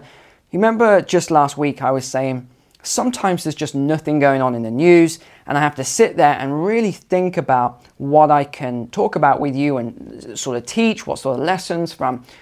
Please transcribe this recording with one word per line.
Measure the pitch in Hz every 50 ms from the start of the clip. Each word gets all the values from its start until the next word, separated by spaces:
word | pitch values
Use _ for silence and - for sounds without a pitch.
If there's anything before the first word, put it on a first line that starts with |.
| - - - - - _ _ _ _ _
You | - 175
remember | 214 226 226 220 233 220 202 185
just | - - - 175 170 -
last | 165 151 143 139 - 143
week | 147 143 131 -
I | 139 131
was | 135 135 127
saying, | - - 131 135 135 131 127 123 - _ _ _ _ _ _ -
sometimes | - - - 214 254 247 - - 190 180 170 -
there's | 156 147
just | - 156 143 -
nothing | 139 139 147 156 151 - 156 151 151
going | 143 139 135 135
on | 131 127 123
in | 117
the | 113 113
news, | 113 127 160 175 175 170 165 160 165 - - - - _ _ -
and | 143 143
I |
have | 151 147 147
to | - 131
sit | - - - 226 - -
there | 165 160 147 143 -
and | 135 135 143 151 165
really | 202 220 233 226 202
think | - - _ - 185 180 185 180 180 175
about | 143 - 131 123 123 123 - - _ _ _ -
what | 135 139 143 151 151 147
I | 147 147 143
can | 143 - - 143 127 123 120 117 120
talk | - 202 214 214 -
about | 170 151 139 131 131
with | 147 143 127
you | 135 143 147 139 127
and | 117 117 113 - - 107 - - - 117 107 104
sort | - 135 123
of | 120 120 -
teach, | - 226 226 226 214 - - -
what | - -
sort | - 135 127 123
of | 139
lessons | 165 190 180 - - 175 170 170 160 -
from | - 139 127 127 123 123 - - -